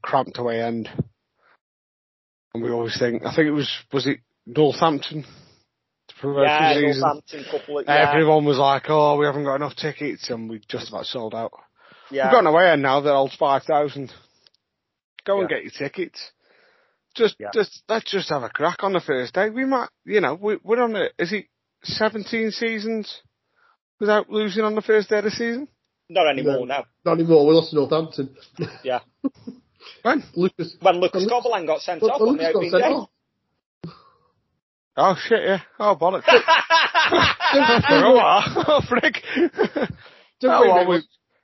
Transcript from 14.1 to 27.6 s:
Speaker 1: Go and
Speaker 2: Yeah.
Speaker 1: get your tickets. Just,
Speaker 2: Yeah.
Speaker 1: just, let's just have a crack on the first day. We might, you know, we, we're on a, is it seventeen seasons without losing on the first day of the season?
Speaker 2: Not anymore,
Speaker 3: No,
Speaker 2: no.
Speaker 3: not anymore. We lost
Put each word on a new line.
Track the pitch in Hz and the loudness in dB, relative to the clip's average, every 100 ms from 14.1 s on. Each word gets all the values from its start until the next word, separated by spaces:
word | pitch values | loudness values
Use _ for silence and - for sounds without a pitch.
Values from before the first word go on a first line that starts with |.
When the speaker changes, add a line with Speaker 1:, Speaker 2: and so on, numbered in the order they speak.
| - _ _ _ _ _ _ _ _ _ - | -18 _ _ _ _ _ _ _ _ _ -12
Speaker 1:
Go | - 196 | -4 -2
and | 180 | -2
Speaker 2:
Yeah. | 135 | -6
Speaker 1:
get | |
your | - - 139 | -8 -10 -10
tickets. | - 180 - - _ _ _ _ _ _ _ _ - | -8 -10 -12 -20 _ _ _ _ _ _ _ _ -2
Just, | 220 - | -2 0
Speaker 2:
Yeah. | 104 | -6
Speaker 1:
just, | 220 196 - - | -4 -4 -8 -6
let's | 220 - | -6 -4
just | 196 - | -6 -4
have | 147 | -6
a | 117 | -6
crack | - 156 165 | -4 -4 -2
on | 196 | -2
the | 180 | -2
first | - 131 123 | -2 -4 -2
day. | 185 214 | -2 -2
We | 220 | -2
might, | 269 262 - _ | -2 -2 -4 _
you | - 202 | -4 -2
know, | 143 160 | 0 -2
we, | 208 202 | -4 -6
we're | 175 233 | -2 0
on | 240 | 0
a, | 208 - - | -2 -4 -4
is | 170 | -6
it | 208 - _ _ _ | -6 -10 _ _ _
seventeen | - - 220 214 190 226 220 | -12 -2 -2 -2 -6 -4 -4
seasons | - 233 220 214 220 202 - _ _ _ _ _ _ _ _ | -4 -6 -6 -6 -8 -8 -16 _ _ _ _ _ _ _ _
without | 208 214 - | 0 0 0
losing | 214 214 190 | -4 -4 -2
on | 214 214 | -2 -2
the | |
first | 202 220 202 | 0 0 2
day | 214 | 0
of | |
the | 208 | -2
season? | - 233 233 294 _ _ _ _ | -4 -6 -6 -10 _ _ _ _
Speaker 2:
Not | 190 160 | 0 2
anymore, | 135 143 135 | 2 0 -2
Speaker 3:
No, | 123 | -4
Speaker 2:
no. | 139 - _ | -6 -8 _
Speaker 3:
not | 175 165 | -2 0
anymore. | 165 160 143 | 4 6 6
We | |
lost | 160 | 4